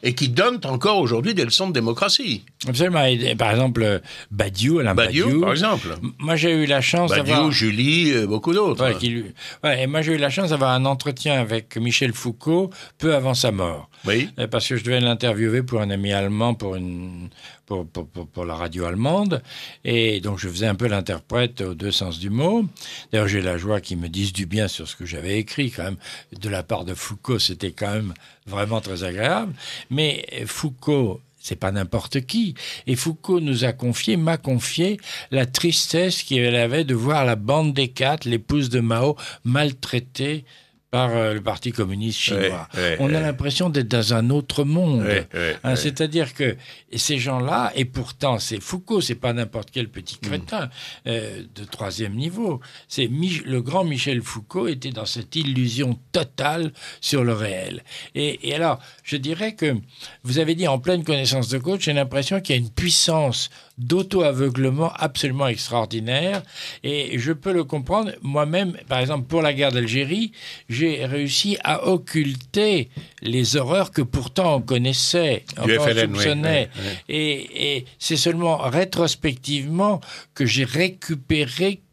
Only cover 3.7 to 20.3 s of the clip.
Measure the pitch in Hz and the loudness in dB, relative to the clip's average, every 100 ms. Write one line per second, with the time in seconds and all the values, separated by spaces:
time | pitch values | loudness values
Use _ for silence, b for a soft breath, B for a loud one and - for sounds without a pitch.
3.7 | 113 110 98 B B B 101 101 95 117 | 2 2 2 B B B -2 -2 2 2
4.7 | 165 120 95 113 139 143 147 175 147 208 | 4 4 4 4 4 4 4 4 2 2
5.7 | 170 87 80 120 - 147 165 165 165 147 | 0 -2 -6 -8 -6 0 2 4 4 4
6.7 | 139 127 175 175 - 139 151 156 123 110 | 4 4 2 4 2 4 4 4 4 2
7.7 | 104 131 165 165 127 107 110 - 180 202 | 4 4 4 4 4 2 0 2 2 2
8.7 | 127 131 101 120 117 101 - B B 151 | 2 2 2 0 -2 -6 -12 B B 0
9.7 | 127 131 151 156 160 143 131 190 151 131 | 0 0 0 2 2 2 2 0 2 4
10.7 | 127 131 135 147 131 156 139 113 113 110 | 4 2 0 -2 -4 0 2 2 -2 -4
11.7 | - 117 117 131 117 123 113 151 165 190 | -4 0 2 2 0 -4 -4 0 2 0
12.7 | 190 B _ 156 147 131 127 127 98 87 | -6 B _ 2 4 4 2 2 2 -2
13.7 | 76 - B - 110 151 - 113 120 - | -4 -12 B 0 2 2 -4 -2 0 0
14.7 | 123 113 127 123 117 123 104 113 120 127 | -2 2 2 2 2 2 2 2 2 0
15.7 | 117 104 98 101 98 98 104 117 117 101 | 0 0 0 0 2 2 2 0 0 -4
16.7 | 92 90 87 90 90 87 B B B _ | -4 -6 -8 -10 -12 -14 B B B _
17.7 | 98 85 90 78 90 82 - 87 80 87 | -6 -6 -10 -10 -12 -12 -8 -8 -6 -6
18.7 | 85 85 90 127 180 202 147 B B B | -4 -4 0 0 2 2 -2 B B B
19.7 | B - 117 113 104 95 | B 0 4 4 2 -2